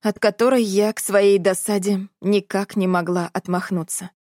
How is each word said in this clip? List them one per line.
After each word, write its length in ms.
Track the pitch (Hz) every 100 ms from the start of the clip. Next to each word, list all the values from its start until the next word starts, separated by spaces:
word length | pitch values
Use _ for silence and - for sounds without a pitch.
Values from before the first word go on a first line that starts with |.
от 160 | - -
которой 460 | 214 208 240 262
я 280 | 220 190 214
к 80 | 220
своей 380 | - 202 202 196
досаде 720 | 185 185 - 208 185 196 196 _
никак 560 | 185 202 190 196 196 -
не 120 | 185
могла 420 | 180 170 180 170
отмахнуться. 800 | - - 180 - 180 160 - 180 _